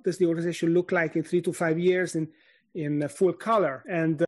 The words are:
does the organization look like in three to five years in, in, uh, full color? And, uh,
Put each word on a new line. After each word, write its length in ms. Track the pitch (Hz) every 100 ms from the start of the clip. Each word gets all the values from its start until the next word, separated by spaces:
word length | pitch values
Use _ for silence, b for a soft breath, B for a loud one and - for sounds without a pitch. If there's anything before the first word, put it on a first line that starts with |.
does 140 | 185 170
the 80 |
organization 480 | 170 165 170 165 165
look 180 | 175 175
like 260 | 175 160 165
in 60 |
three 200 | 156 175
to 100 | 170
five 260 | - 165 165
years 380 | 180 180 175 160
in, 100 | 156 b b b b
in, 280 | - 147 147
uh, 60 | 147
full 260 | - 190
color? 500 | 175 220 220 156 131 -
And, 360 | 175 160
uh, 40 | 151